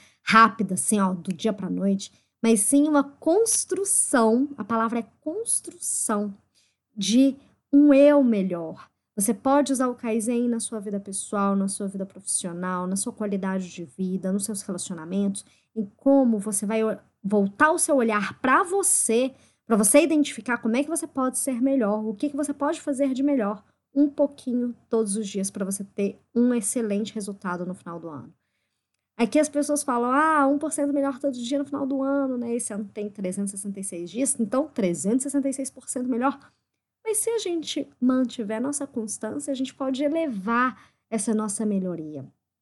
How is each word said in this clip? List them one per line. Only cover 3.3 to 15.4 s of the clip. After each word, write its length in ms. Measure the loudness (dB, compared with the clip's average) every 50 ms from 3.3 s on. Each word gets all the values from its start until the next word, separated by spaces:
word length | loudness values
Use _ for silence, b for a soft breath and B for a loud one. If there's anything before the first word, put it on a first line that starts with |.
| 4 4 4 2 0 -2 -2 -2 -2 -2 -2 0 0 0 0 2 2 4 4 4 4 2 0 -2 -4
a 80 | -8 -6
palavra 360 | -4 -2 -2 -2 -2 -2 -4
é 60 | -6 -8 _ _
construção, 1120 | -10 -8 -6 -6 -4 -4 -4 -6 -6 -10 -16 -10 -8 -6 -4 -4 -2 -2 -2 -2 -2 -4 -8 -12 _ _ _ _ _ _ _ _ _ _ -8
de 400 | -6 -2 2 4 6 6 4 2 b b b b b b 4
um 220 | 6 8 8 8
eu 320 | 10 10 8 8 8 6 6
melhor. 640 | 4 2 2 0 -2 -2 -4 -6 -8 -10 -14 -18 _ _ _ _ _ -6 -2
Você 140 | 0 0
pode 400 | 0 0 2 4 4 4 4 2
usar 160 | 0 0 0 -2
o 60 | -2
Kaizen 520 | -4 -4 -2 -2 0 0 0 0 0 0
na 140 | 0 0 -2
sua 180 | -4 -6 -8 -8
vida 220 | -8 -6 -6 -6
pessoal, 560 | -6 -6 -10 -10 -8 -4 -2 0 2 2 2
na 120 | 2 0 -2
sua 200 | -4 -4 -6 -6
vida 160 | -6 -6 -8
profissional, 840 | -8 -10 -14 -8 -6 -6 -4 -4 -6 -8 -6 -6 -4 -4 -4 -4
na 100 | -4 -4
sua 180 | -4 -4 -6 -6
qualidade 580 | -6 -4 -4 -4 -2 -2 -2 -4 -4 -6 -8
de 100 | -12 -14
vida, 480 | -14 -12 -8 -6 -4 -4 -4 -4 -2 -2
nos 140 | -2 -2 -4
seus 160 | -4 -8 -8
relacionamentos, 840 | -8 -8 -8 -8 -8 -10 -10 -10 -8 -6 -2 -2 -2 -2 -4 -6